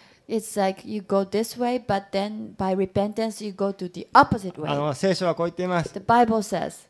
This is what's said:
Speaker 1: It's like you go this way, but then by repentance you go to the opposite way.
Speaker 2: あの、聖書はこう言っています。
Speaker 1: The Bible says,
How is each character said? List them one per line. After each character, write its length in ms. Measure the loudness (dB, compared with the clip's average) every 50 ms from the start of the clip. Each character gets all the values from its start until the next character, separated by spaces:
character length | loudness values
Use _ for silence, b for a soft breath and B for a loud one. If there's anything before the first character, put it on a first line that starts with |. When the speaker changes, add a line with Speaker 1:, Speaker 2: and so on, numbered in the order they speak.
| b b b b b -6
Speaker 1:
It's 300 | -6 -4 -4 -4 -2 -2
like 260 | 0 0 -2 -4 -8
you 160 | -10 -8 -8 -4 0
go 160 | 0 0 0
this 340 | 0 0 -2 -2 -2 -4 -4
way, 220 | -2 -2 -2 -2
but 320 | -2 -2 -2 -2 -2 -4
then 420 | -4 -4 -4 -4 -6 -10 -12 -12 -8 -4
by 180 | -2 -2 0
repentance 680 | 0 0 0 0 0 0 0 -2 -4 -4 -4 -4 -6
you 120 | -10 -8 -6
go 160 | -4 -2 -2
to 180 | -4 -4 -8 -10
the 200 | -10 -12 -4 4 6
opposite 420 | 6 6 6 4 -4 -4 -6 -10
way. 140 | -6 -4 -2
Speaker 2:
あ 60 | -2
の、 180 | 0 0 0 -2
聖 220 | 0 2 2 2
書 100 | 2 0
は 80 | 0 0
こ 120 | 0 -2
う 20 | -4
言 60 | -2
っ 20 |
て 80 | -4 -2
い 40 | 0
ま 140 | 0 0 -2
す。 80 | -2 -6
Speaker 1:
The 80 | -6
Bible 420 | 0 4 6 6 6 6 4 0 0
says, 420 | -2 -4 -4 -4 -4 -8 -10 -18 _